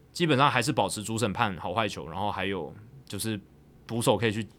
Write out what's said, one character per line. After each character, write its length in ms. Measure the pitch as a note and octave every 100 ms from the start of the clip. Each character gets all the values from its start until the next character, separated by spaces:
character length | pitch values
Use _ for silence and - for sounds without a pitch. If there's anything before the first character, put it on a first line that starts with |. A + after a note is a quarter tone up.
| -
基 140 | - E3+
本 100 | C3
上 140 | C#3+
还 100 | B2
是 100 | A#2+
保 160 | B2 G2
持 160 | -
主 140 | G2+ A2+
审 160 | A2
判 240 | F#2 A2+ F2
好 160 | F#2+
坏 160 | F#2 G#2+
球， 180 | - D2
然 140 | E2
后 100 | G2+
还 140 | G2
有 260 | F#2+ F#2+ C#2+ F#2+ A2 - -
就 120 | G2+
是 220 | G#2+ G#2+ - - - - -
捕 160 | A2+
手 160 | A#2+ G#2
可 80 | A2+
以 40 |
去 160 | G#2 G#2